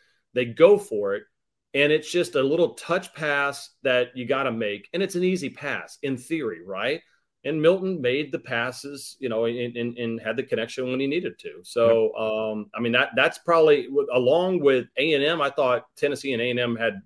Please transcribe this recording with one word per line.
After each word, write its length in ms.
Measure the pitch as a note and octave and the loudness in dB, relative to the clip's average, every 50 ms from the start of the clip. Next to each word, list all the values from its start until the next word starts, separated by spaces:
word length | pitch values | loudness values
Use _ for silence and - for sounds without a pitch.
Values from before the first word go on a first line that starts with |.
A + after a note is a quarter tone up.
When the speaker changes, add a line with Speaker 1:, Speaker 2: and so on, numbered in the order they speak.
| _ _ _ _ _ _ - | _ _ _ _ _ _ -4
Speaker 1:
They 100 | B2 B2+ | -2 -2
go 320 | A#2+ A#2 - D#3+ F#3+ G#3 | -2 4 6 8 8 8
for 380 | G3 - - A#2 G2+ G2+ G2 G2+ | 6 2 -4 -6 -4 -4 -2 -4
it, 80 | G#2+ - _ _ _ _ _ _ _ _ _ - | -4 -8 _ _ _ _ _ _ _ _ _ 0
and 180 | C#3 C#3+ D3 | 0 2 2
it's 220 | D#3 D#3+ D#3 - - | 2 0 -2 -2 -2
just 220 | F3 E3+ - - | -2 -2 0 0
a 80 | C#3 C3 | 0 0
little 320 | C3+ D3+ E3+ E3+ - - | 2 2 2 2 0 0
touch 400 | - - - E3+ F#3+ F#3 - _ | -6 -4 -2 -2 -2 -2 -6 _
pass 560 | D3+ D#3 D3+ C#3+ C#3+ C#3 C#3 B2+ - - - _ _ - | -8 -4 -2 -2 0 0 -2 -4 -8 -14 -18 _ _ -2
that 300 | C3+ B2+ B2 B2 B2 - | 2 2 2 2 0 -4
you 120 | B2+ A#2+ | -10 -4
gotta 260 | A2+ C3 C3+ C3+ B2+ A2+ | -2 -2 0 0 -2 -2
make, 380 | A2+ A2+ G#2 G2+ G2+ - - - | -2 -4 -4 -4 -6 -10 -8 -4
and 100 | F3 G3 | -4 -4
it's 120 | F#3 F#3 | -2 -2
an 100 | F3 F3+ | 0 0
easy 240 | F#3 F#3 F3 C#3 B2 | 0 0 0 -4 -6
pass 480 | - - - C#3+ A#2+ F#2+ D#2+ - - - - | -10 -8 -8 -6 -6 -6 -8 -12 -16 -8 -6
in 160 | C#3 C3+ A#2+ | -6 -6 -6
theory, 440 | B2+ - E3 D#3+ C#3 A2 F2 E2 E2+ | -6 -6 -6 -4 -4 -4 -6 -8 -10
right? 380 | G2 F#2+ F#2+ G#2+ B2+ D#3 E3 _ _ _ _ _ _ _ _ - | -10 -8 -4 -4 -4 -4 -4 _ _ _ _ _ _ _ _ -8
And 140 | C#3 D#3 D#3 | -6 -2 4
Milton 400 | D3+ E3 F#3 F#3+ F#3 F#3+ F#3 D#3+ | 4 4 4 4 0 -4 -4 -2
made 320 | B2 B2 B2+ C#3+ D#3 C3 C3 | 0 0 0 0 -2 -4 -6
the 60 | - | -10
passes, 800 | - C3 B2+ A#2 A#2+ B2+ B2 - - C#3 C#3+ C3+ - - - - | -6 -4 -4 -2 -2 -4 -6 -10 -12 -14 -14 -12 -14 -16 -14 -8
you 80 | C3+ A#2+ | -6 -4
know, 160 | A2 A2 A#2 | -2 0 0
and, 320 | A#2 A#2 B2 B2 B2 A#2+ | 0 0 -2 -6 -6 -6
and, 220 | A#2+ A#2 A#2+ A#2+ B2 | -6 -6 -6 -6 -6
and 200 | A#2+ A#2 A2+ A2+ | -6 -6 -6 -6
had 200 | A2+ A2 A2+ C3 | -6 -6 -4 -4
the 40 | B2 | -4
connection 480 | - - A2+ A2+ A#2 - C3 B2+ B2+ | -4 -2 -4 -4 -4 -6 -6 -6 -4
when 80 | B2+ C3 | -4 -2
he 80 | C#3 | -2
needed 320 | C#3 D3 F3+ F3+ A#2 - _ | -2 -2 -4 -4 -6 -10 _
to. 200 | - - - E2+ F2+ | -16 -16 -16 -16 -18
So, 480 | - - A#2 A#2 A#2 A#2 A2+ A2 G#2+ - | -8 -2 2 4 4 4 4 2 0 0
Speaker 2:
Yep. 60 | A2 A2 | -2 -4
Speaker 1:
um, 480 | A2 A2 A2 A2 A2 G#2+ G#2+ G#2 G2+ - | -4 -2 -2 -4 -4 -4 -6 -8 -10 -6
I 60 | A2 | -4
mean, 120 | A#2+ A#2 A#2 | -2 2 2
that, 180 | B2+ C#3 - - | 2 2 2 2
that's 220 | B2 C#3 E3 - | 2 2 2 2
probably, 460 | - - - E3+ E3 D#3 D#3 D3 C3+ B2 | -4 -2 2 4 6 8 6 6 4 4
w-, 260 | B2 C#3 C#3+ C#3 - B2 | -2 -2 -2 -2 0 0
along 460 | B2+ B2 B2 D3+ F3 F3+ F#3+ F#3 F3 | 2 4 4 4 4 2 2 0 2
with 260 | C#3+ C#3 C3+ B2+ A#2 - - | 4 4 4 4 0 -2 -4
A 160 | - C#3 D#3 - | -2 0 2 2
and 100 | C3+ C#3 | 2 2
M, 200 | D3+ E3+ D#3+ C#3+ | 2 2 0 0
I 80 | C#3 | -2
thought 340 | - - C#3 B2+ B2 A2+ - _ _ | 0 0 2 2 2 0 -2 _ _
Tennessee 380 | - D3 C#3+ C#3+ B2+ - C#3 B2+ | -2 -2 -2 -2 -2 -4 -4 -2
and 80 | A2+ | -2
A 80 | A#2+ B2 | 0 0
and 100 | A#2+ B2 | 0 0
M 160 | B2 A#2+ A#2 | 0 -2 -2
had 280 | A2 A#2 A2+ G2+ G2 - | 0 -2 -2 -2 -4 -12